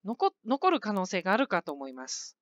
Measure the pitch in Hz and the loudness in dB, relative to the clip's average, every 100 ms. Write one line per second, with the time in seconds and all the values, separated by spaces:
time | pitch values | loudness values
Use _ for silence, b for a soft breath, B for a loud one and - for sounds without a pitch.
0 | 190 240 392 _ 220 269 370 311 214 202 | -6 0 0 _ -2 2 4 2 0 -2
1 | 185 190 180 214 269 180 160 143 135 127 | 0 -2 2 2 2 0 -2 -8 -10 -12
2 | 131 - - _ | -10 -10 -12 _